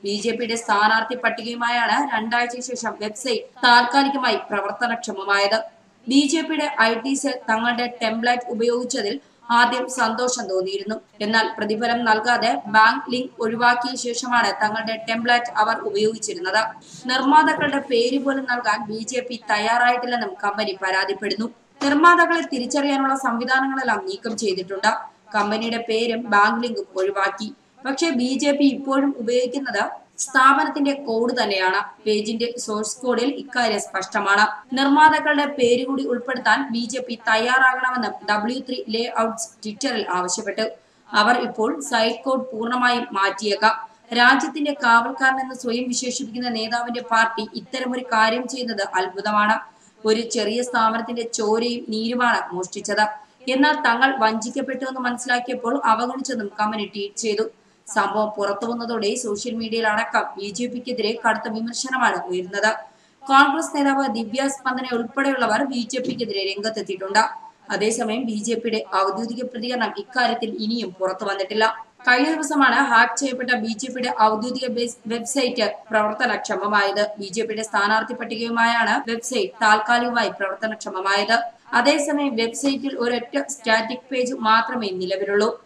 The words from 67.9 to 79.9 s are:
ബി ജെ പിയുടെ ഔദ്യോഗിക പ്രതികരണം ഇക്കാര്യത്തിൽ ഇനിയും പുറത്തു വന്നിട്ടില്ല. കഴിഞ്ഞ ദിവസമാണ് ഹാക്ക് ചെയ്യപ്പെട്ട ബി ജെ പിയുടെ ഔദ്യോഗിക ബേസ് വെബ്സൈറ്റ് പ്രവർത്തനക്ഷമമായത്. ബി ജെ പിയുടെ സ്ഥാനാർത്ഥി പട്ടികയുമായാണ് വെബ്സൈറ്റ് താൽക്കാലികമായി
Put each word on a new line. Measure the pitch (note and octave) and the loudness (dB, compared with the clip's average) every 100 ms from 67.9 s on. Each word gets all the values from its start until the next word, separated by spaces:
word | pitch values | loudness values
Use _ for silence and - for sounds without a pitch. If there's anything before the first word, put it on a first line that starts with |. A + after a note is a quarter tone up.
| A3+ A3 A3+ A#3 | -2 -4 -4 -4
ബി | G#3 A3 | -6 -4
ജെ | |
പിയുടെ | A3 A#3 G#3+ - F#3+ | -4 -2 -4 -2 -2
ഔദ്യോഗിക | G3 A3+ A#3 A#3 B3+ | 0 -2 -6 -6 -8
പ്രതികരണം | A#3 A#3+ B3 G#3+ - | -8 -6 -4 -4 -6
ഇക്കാര്യത്തിൽ | - C4 A#3+ A3+ G#3+ - | -6 -2 0 0 -4 -4
ഇനിയും | G#3+ A#3 G3 - | -4 -4 -6 -4
പുറത്തു | - - G3+ | -4 -4 -6
വന്നിട്ടില്ല. | G3 F#3+ G#3+ A3 - - _ B3 | -4 -4 2 2 0 -12 _ 2
കഴിഞ്ഞ | B3 D4+ | 4 4
ദിവസമാണ് | D#4+ - D4 C4 A#3+ C4+ | 0 0 4 4 4 4
ഹാക്ക് | A3+ B3 - | 4 4 2
ചെയ്യപ്പെട്ട | C#4 B3 A#3+ A#3+ | -4 -4 -2 -2
ബി | A3 A3 | -2 -6
ജെ | C4 | -8
പിയുടെ | B3+ B3 A3+ A3 | -6 -4 2 2
ഔദ്യോഗിക | G#3+ B3 B3+ B3+ A3 | 2 -4 -4 -4 -4
ബേസ് | A#3+ - G#3+ | -4 -6 -6
വെബ്സൈറ്റ് | A#3 - C#4 B3 - G#3 - - | -6 -2 0 0 0 -2 -2 -2
പ്രവർത്തനക്ഷമമായത്. | A3 G#3+ G#3+ B3 G3+ - G3 G3+ G#3+ G3 G#3 G#3+ - | 0 2 0 -2 -2 -4 -4 0 2 2 0 -2 -4
ബി | G3 F#3 | -8 -4
ജെ | A3 | -4
പിയുടെ | G#3+ A3 | -4 -2
സ്ഥാനാർത്ഥി | G#3 G3+ A3 A3+ | 0 2 2 0
പട്ടികയുമായാണ് | A#3+ A3 A3 A#3 A#3 A3+ A#3 A3 A#3+ A3+ | -8 -8 -6 -4 2 2 4 2 0 -2
വെബ്സൈറ്റ് | A#3 - B3 F#3+ - | -6 -4 -4 -4 0
താൽക്കാലികമായി | A3 G#3+ G#3+ | 4 4 4